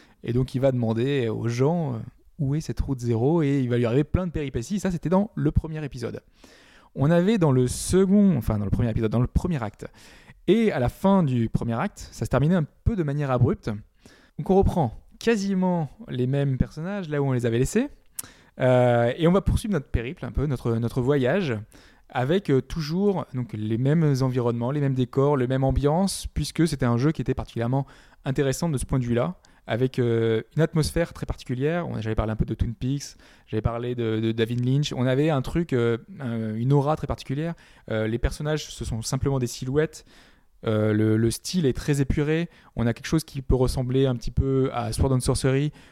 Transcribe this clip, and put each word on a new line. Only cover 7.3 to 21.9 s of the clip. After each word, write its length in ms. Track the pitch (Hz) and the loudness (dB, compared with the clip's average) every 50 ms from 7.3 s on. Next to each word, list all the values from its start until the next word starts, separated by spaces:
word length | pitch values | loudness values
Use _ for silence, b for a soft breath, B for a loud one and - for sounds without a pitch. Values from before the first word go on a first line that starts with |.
| 233 202 | 4 4
dans 140 | 165 147 | 4 4
le 160 | 131 127 127 123 | 4 4 4 2
second, 680 | - - - - - 185 196 185 196 208 202 196 165 123 | 0 -4 -4 2 4 4 4 6 6 6 6 6 4 2
enfin, 200 | 110 - 110 104 | 0 0 -2 -2
dans 80 | 104 | 0
le 60 | 95 | 0
premier 180 | - - 120 117 | 0 2 2 0
épisode, 220 | 107 117 110 107 | 0 0 0 2
dans 100 | 117 120 | 2 2
le 60 | 123 - | 0 2
premier 340 | - - - 175 170 131 113 | 0 0 0 0 -2 -2 -4
acte. 240 | 101 - - - - B B B B B B B B B B - - | -6 -8 -10 -14 -16 B B B B B B B B B B 0 2
Et 240 | 190 233 226 202 | 4 4 4 2
à 80 | - 143 | 2 2
la 100 | 120 117 | 0 0
fin 340 | - - - 190 196 190 170 | 0 0 2 4 4 4 4
du 240 | 139 127 120 113 110 | 2 2 0 0 0
premier 300 | - - 127 117 113 120 | -2 -2 -2 -2 -4 -2
acte, 300 | 175 208 - - - - | -4 -6 -6 -10 -18 -14
ça 140 | - - - | -10 -8 -4
se 40 | - | 0
terminait 260 | - 123 139 160 190 | 0 2 2 2 2
un 100 | 180 147 - _ _ - | 2 0 -2 _ _ -2
peu 120 | - 233 | -2 0
de 80 | 190 160 | 0 -2
manière 280 | 139 143 147 147 131 | -2 -2 -2 -2 0
abrupte. 380 | 127 120 123 147 147 - - - 104 107 - _ _ b b b b b b b b - | 2 2 2 2 0 -2 -4 -8 -8 -8 -10 _ _ b b b b b b b b -8
Donc, 120 | 143 - | -2 2
on 60 | 185 | 2
reprend 380 | 196 190 190 - 185 143 113 - - - - - - | 4 4 2 2 0 -2 -2 -4 -8 -18 -20 -14 -4
quasiment 680 | - 226 240 202 196 196 196 185 185 185 180 170 156 131 - - 226 - | 0 0 0 0 0 -2 0 0 0 0 0 0 -2 -4 -8 -14 -14 -8
les 180 | - 123 123 127 | -4 -2 -2 0
mêmes 300 | 139 139 139 143 127 120 | 0 0 0 0 0 0
personnages 500 | 127 110 - 151 160 185 202 202 180 151 | -2 -2 -4 -10 -8 -8 -6 -6 -6 -4
là 120 | 147 143 | -2 -2
où 40 | 139 135 | 0 0
on 40 | |
les 140 | 127 123 123 | 0 0 0
avait 140 | 117 113 120 | 0 0 0
laissés. 280 | 135 - - 214 269 294 - - _ _ B B B B B B B B B - | 0 2 0 0 0 -2 -6 -14 _ _ B B B B B B B B B 0
Euh, 540 | 131 127 127 123 123 123 120 117 120 120 131 - | 2 4 4 4 4 4 4 4 2 0 0 2
et 100 | 160 170 | 2 4
on 40 | |
va 100 | 185 196 | 4 4
poursuivre 320 | - - - - - 214 196 | 2 2 0 0 0 -2 -2
notre 140 | 147 131 - | -4 -4 -2
périple, 360 | - 131 113 131 180 - 135 | -4 -4 -4 -4 -8 -8 -8
un 60 | 117 | -6
peu, 160 | 104 127 135 151 | -2 -2 0 0
notre, 260 | 131 117 - 120 113 113 | -2 -2 0 0 0 0
notre 240 | 117 117 - 135 | 0 -2 -2 0
voyage, 540 | 120 131 147 143 123 120 156 208 185 139 113 107 110 - b b b b | 0 2 2 2 2 2 0 0 0 -2 -4 -6 -8 -12 b b b b